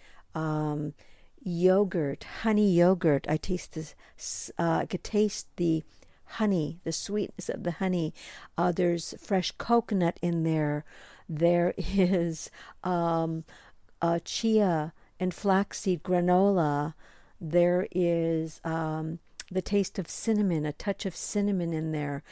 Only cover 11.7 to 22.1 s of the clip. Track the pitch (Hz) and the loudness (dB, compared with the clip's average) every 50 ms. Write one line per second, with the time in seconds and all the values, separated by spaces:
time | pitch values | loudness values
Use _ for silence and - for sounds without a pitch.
11.7 | - - 165 - 190 196 185 180 190 175 170 170 165 - - - - - - - | 0 -2 -4 0 2 2 4 4 2 2 0 -2 -4 -6 -10 -14 -18 -20 -20 -20
12.7 | - - - 185 180 170 170 170 165 165 165 165 160 160 - - - - - - | -16 -8 -4 -2 0 0 0 0 0 0 0 -2 -4 -6 -8 -12 -18 -20 -20 -20
13.7 | - - - - - _ - 170 170 170 - - - - - 226 220 214 208 185 | -20 -20 -20 -20 -6 _ 0 0 0 0 -2 -6 -6 -2 0 2 4 4 4 4
14.7 | 170 156 151 165 - - - _ _ - 185 185 - - - 196 190 190 202 - | 2 0 -2 -4 -8 -14 -20 _ _ -4 -4 -4 -4 -2 0 2 2 2 2 -2
15.7 | - - - 196 180 156 - 185 180 175 175 180 180 180 196 202 196 180 156 147 | -6 -4 -2 -2 -2 -2 -2 0 0 2 4 4 4 6 6 4 4 2 2 2
16.7 | 143 143 147 160 - - - - - - - - - - 175 156 160 175 175 175 | 0 0 -2 -4 -6 -10 -18 -20 -20 -20 -20 -20 -16 -12 -6 0 2 4 4 4
17.7 | 180 180 185 - - 190 175 170 170 165 165 165 165 160 160 160 - - - 160 | 4 2 0 -2 -2 0 2 2 2 2 2 0 0 0 -2 -4 -8 -8 -6 -4
18.7 | 160 165 160 156 156 156 160 160 165 170 - _ - - - - 180 190 - - | -4 -2 -2 -2 -4 -4 -4 -6 -8 -10 -12 _ -18 -18 -12 -6 -4 -4 -2 0
19.7 | 208 202 190 - - - 165 - - - - 226 220 208 208 190 170 156 151 151 | 0 0 0 0 -4 -6 -6 -6 -8 -4 -2 0 2 2 2 2 2 0 0 -2
20.7 | - - - 208 196 - - 190 - - - - - 208 202 208 202 180 170 170 | -4 -4 -4 -6 -4 -4 -6 -8 -8 -8 -8 -4 -2 -2 0 0 0 0 -2 -2
21.7 | 165 156 160 156 156 151 147 143 | -2 -2 -2 -2 -2 -2 -2 -4